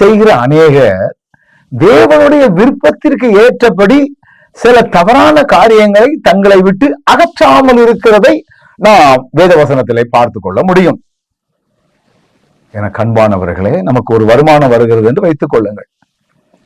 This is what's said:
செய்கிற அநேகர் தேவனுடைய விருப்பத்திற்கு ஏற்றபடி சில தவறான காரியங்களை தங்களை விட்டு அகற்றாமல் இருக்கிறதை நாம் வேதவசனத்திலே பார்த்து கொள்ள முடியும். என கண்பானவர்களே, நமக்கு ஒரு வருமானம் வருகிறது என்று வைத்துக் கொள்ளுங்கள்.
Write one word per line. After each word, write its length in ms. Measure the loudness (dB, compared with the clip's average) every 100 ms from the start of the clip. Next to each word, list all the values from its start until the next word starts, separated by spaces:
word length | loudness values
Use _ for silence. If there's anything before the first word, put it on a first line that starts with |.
செய்கிற 280 | 0 2 2 0
அநேகர் 600 | 0 2 2 2 0 -2 -6 -8 _ _ _ _ _
தேவனுடைய 720 | -2 2 2 2 2 2 2 0 0
விருப்பத்திற்கு 680 | -2 0 -4 -2 -4 -2 0 2
ஏற்றபடி 540 | 2 0 -2 0 0 0 -2 -8 _ _ _ -4
சில 180 | 0 0 0
தவறான 420 | -2 0 0 2 0 0
காரியங்களை 580 | 0 2 2 2 2 0 0 -2
தங்களை 320 | 0 2 2 0
விட்டு 200 | 0 -4 -2 -4
அகற்றாமல் 680 | 0 -2 0 0 2 2 2
இருக்கிறதை 520 | 2 0 0 2 2 -2 -6 _ _ -4
நாம் 440 | 2 4 4 0 -2 -2
வேதவசனத்திலே 680 | 2 2 0 -2 -2 -4 -2
பார்த்து 280 | -2 -2 -6
கொள்ள 200 | -8 -4 -2
முடியும். 300 | 0 0 -4 _ _ _ _ _ _ _ _ _ _ _ _ _ _ _ _ _
என 160 | -12 -10 -6
கண்பானவர்களே, 760 | -4 0 0 -2 -6 -6 -6 -4 -4
நமக்கு 220 | -6 -2
ஒரு 100 | -2 0
வருமானம் 420 | 2 2 0 0
வருகிறது 340 | 0 0 0 0
என்று 140 | -2 -4
வைத்துக் 260 | -4 -6
கொள்ளுங்கள். 340 | -6 -6 -12 -20 _ _ _ _ _ _ _